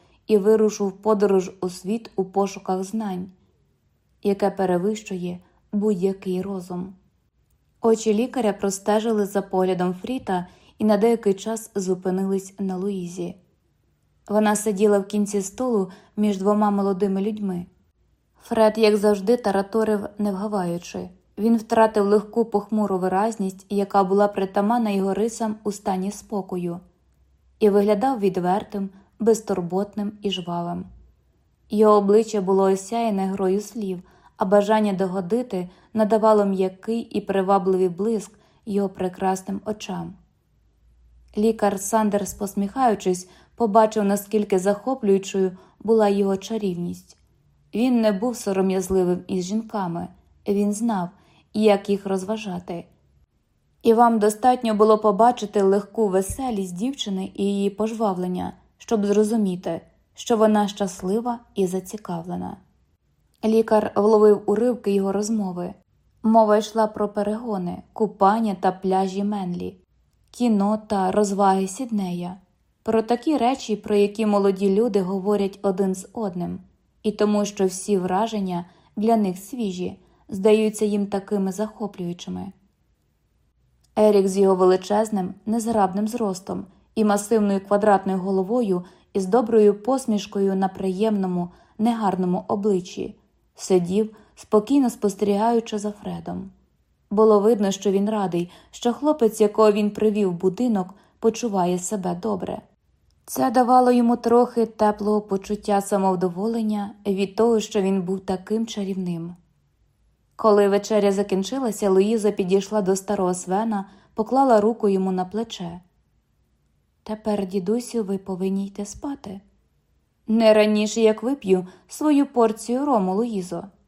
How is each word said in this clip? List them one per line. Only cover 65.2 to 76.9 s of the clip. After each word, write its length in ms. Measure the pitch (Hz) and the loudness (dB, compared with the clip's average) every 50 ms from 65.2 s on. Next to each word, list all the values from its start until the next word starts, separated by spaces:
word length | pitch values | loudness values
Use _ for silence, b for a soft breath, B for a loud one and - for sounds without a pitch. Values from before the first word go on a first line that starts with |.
| 214 208 226 214 196 180 180 175 175 185 - - _ _ _ _ _ _ _ _ - | -2 -2 -4 -4 -4 -4 -6 -8 -8 -10 -10 -14 _ _ _ _ _ _ _ _ 0
Мова 340 | 220 220 226 220 208 208 | 4 6 6 6 6 4
йшла 300 | 214 214 - - 226 214 | 4 2 0 0 0 0
про 220 | 214 214 - 208 202 | 0 0 -2 -4 -4
перегони, 760 | 208 208 202 208 214 226 247 233 208 185 180 175 180 - - _ - | -2 -4 -4 -4 -4 -6 -6 -6 -6 -4 -4 -6 -8 -10 -14 _ -6
купання 640 | - 220 185 - - 196 190 214 233 226 208 185 180 | -4 -4 -4 0 2 4 4 4 2 0 -2 -2 -2
та 120 | - 185 180 | -2 -2 -2
пляжі 520 | - - 190 190 190 196 190 185 202 202 | -2 -2 0 0 0 0 -2 -2 -4 -4
Менлі, 520 | 208 208 202 185 175 175 175 180 180 - - _ _ _ _ _ _ _ _ _ _ | -4 -4 -4 -6 -6 -8 -8 -8 -10 -12 -16 _ _ _ _ _ _ _ _ _ _
кіно 520 | - - 247 240 214 196 196 208 214 214 214 | -6 -2 0 2 2 2 2 2 0 -2 -4
та 260 | - 208 196 185 185 190 | -4 -2 -2 0 0 2
розваги 540 | 208 208 196 196 190 202 190 190 190 190 190 | 2 0 2 2 2 4 4 4 2 0 -4
Сіднея, 680 | - - 262 233 220 202 190 180 175 175 175 180 190 - _ _ _ _ _ _ _ _ - | -6 -8 -8 -4 -4 -4 -2 -4 -4 -6 -8 -10 -12 -16 _ _ _ _ _ _ _ _ -4
про 200 | 220 226 220 220 | -2 0 0 0
такі 340 | 220 240 240 - 320 302 | 0 -2 -2 0 0 0
речі, 400 | 254 233 247 269 - - - 208 | 2 2 0 0 -2 -4 -4 -6
про 200 | 208 - - 214 | -4 -2 0 2
які 300 | 202 202 202 208 - 220 | 2 2 2 2 0 0
молоді 480 | 208 202 202 196 196 190 185 202 196 190 | 2 2 4 4 2 2 2 2 2 2
люди 260 | 208 240 247 196 202 | 2 2 2 2 0
говорять 580 | 185 180 196 190 180 208 208 196 202 190 202 - - | 0 -2 -4 -4 -2 0 0 0 0 -2 -4 -4 -2
один 320 | 196 190 190 196 190 185 | -2 0 0 0 -2 -2
з 140 | 185 - - - | -4 -8 -12 -8
одним, 460 | 240 220 190 175 175 175 175 180 185 - _ _ _ _ _ | -8 -6 -6 -6 -6 -8 -8 -8 -10 -14 _ _ _ _ _